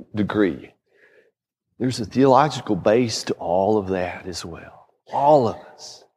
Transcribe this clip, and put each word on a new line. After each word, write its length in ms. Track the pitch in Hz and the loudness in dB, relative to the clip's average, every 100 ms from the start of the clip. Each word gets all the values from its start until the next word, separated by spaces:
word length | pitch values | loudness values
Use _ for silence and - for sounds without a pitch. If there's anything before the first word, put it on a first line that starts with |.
| - 107 | -10 -4
degree, 580 | 98 104 98 67 - _ _ _ _ _ _ _ _ _ _ _ | -2 0 0 -2 -14 _ _ _ _ _ _ _ _ _ _ _
there's 200 | 127 123 | -6 -4
a 60 | 101 | -4
theological 720 | 117 135 127 151 131 - 101 | 2 4 6 4 -2 -4 -2
base 460 | 107 113 120 110 | 2 2 0 -4
to 100 | - | -6
all 440 | - 87 87 98 107 | -6 -2 0 2 0
of 120 | 95 | 0
that 360 | 95 90 - 92 | -4 -4 -8 -12
as 200 | 85 87 | -12 -12
well. 420 | 80 - - _ _ _ | -16 -18 -20 _ _ _
All 380 | 127 143 151 113 | 0 4 4 4
of 80 | 87 - | -4 -14
us. 320 | - - - _ | -20 -20 -20 _